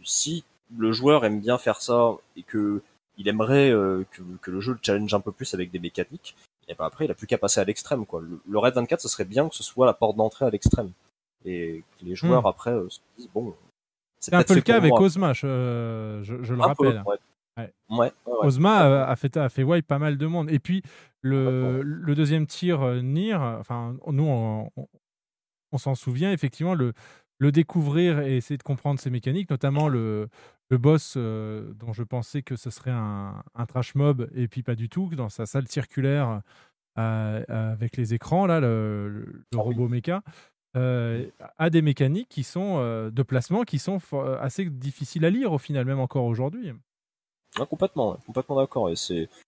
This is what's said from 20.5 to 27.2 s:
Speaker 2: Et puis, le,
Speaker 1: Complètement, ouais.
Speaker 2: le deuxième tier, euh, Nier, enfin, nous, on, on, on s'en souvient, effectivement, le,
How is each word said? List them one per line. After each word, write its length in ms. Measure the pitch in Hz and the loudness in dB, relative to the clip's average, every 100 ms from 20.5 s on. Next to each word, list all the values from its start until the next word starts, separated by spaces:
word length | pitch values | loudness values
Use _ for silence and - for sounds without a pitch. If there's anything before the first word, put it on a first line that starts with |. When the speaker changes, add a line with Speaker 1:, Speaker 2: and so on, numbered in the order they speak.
Speaker 2:
Et 80 | 147 | 0
puis, 240 | - 185 - - _ _ | 0 -4 -4 -20 _ _
le, 220 | 131 135 | -2 2
Speaker 1:
Complètement, 340 | 131 127 127 127 | 2 0 0 -2
ouais. 40 | |
Speaker 2:
le 300 | 143 160 160 | -4 -4 -2
deuxième 320 | 147 147 156 151 | 2 2 2 0
tier, 260 | - 180 | -2 0
euh, 280 | 160 131 123 | 2 2 0
Nier, 340 | 127 151 214 | 0 -2 0
enfin, 640 | 196 127 113 107 120 117 127 - | 0 -2 -4 -6 -6 -6 -8 -4
nous, 180 | 139 156 | 0 2
on, 440 | 123 113 107 107 - | 0 0 -4 -6 -12
on, 120 | 131 _ _ _ _ _ _ _ _ | -16 _ _ _ _ _ _ _ _
on 60 | 135 | -4
s'en 160 | 143 | -2
souvient, 380 | 131 - 123 190 | -4 -4 -2 0
effectivement, 420 | 180 135 - 165 | 0 -2 -2 -2
le, 200 | 180 123 113 - - | 0 0 -4 -18 -20